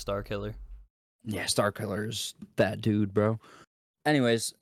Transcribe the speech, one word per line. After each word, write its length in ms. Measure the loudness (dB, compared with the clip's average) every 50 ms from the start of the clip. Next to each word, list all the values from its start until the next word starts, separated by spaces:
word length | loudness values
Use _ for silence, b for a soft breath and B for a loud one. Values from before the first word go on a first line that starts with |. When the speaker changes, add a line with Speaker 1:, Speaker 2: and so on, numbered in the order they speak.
| -6
Speaker 1:
Starkiller. 520 | -4 -4 -4 -4 -4 -6 -6 -6 -6 -8 -10 -12 -16 -16 -18 -20 _ _ _ _ _ _ _ -8
Speaker 2:
Yeah, 220 | -6 -6 -4 -2
Starkiller's 920 | -2 0 2 2 0 0 -2 -6 -4 -4 -4 -4 -4 -6 -6 -8 -8 -10 -14 -18 -8 0
that 260 | 2 2 2 2 0
dude, 320 | 0 2 4 4 2 2 2
bro. 280 | 2 2 2 2 0 B B B B B B _ _ _ _ _ _ 0
Anyways, 480 | 2 4 4 6 4 4 2 2 -4 -8 _